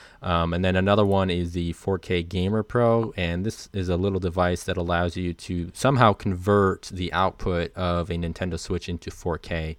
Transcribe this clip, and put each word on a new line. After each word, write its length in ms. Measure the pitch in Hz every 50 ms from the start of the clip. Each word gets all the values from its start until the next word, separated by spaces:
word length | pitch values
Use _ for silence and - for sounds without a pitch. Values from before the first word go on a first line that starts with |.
| - - - -
Um, 320 | - 92 87 85 85 85 85
and 120 | 87 92
then 100 | 92 92
another 320 | 92 92 101 101 104 104
one 240 | 98 98 95 95 92
is 220 | 87 87 87 87 85
the 220 | 90 87 85 85
four 220 | - - - 95
K 280 | 87 - - 92 87 82
Gamer 400 | 85 90 92 90 95 107 110 107
Pro, 480 | - - 120 120 117 117 117 113 107 -
and 300 | - 90 85 85 87 95
this 220 | 110 - - - - -
is 160 | 98 90 90
a 80 | 87
little 220 | 85 92 101 98 92
device 460 | 87 90 82 92 90 87 90 85 -
that 120 | - 90
allows 400 | 90 87 85 87 85 87 87 -
you 160 | 90 90 87 87
to 380 | - - - 92 87 85 82 -
somehow 400 | - - 131 143 123 123 110 101
convert 800 | - - 107 92 90 90 101 101 101 98 95 92 - - - 101
the 200 | 90 92 82 -
output 600 | 87 95 92 - - - 104 90 85 85 - -
of 340 | - 92 87 87 87 85 -
a 40 | 85
Nintendo 440 | 85 85 82 80 - 95 92 85 85
Switch 300 | - - 95 87 - -
into 240 | 87 82 - - -
four 260 | - - 90 82 76
K. 380 | - - 90 82 80 78 80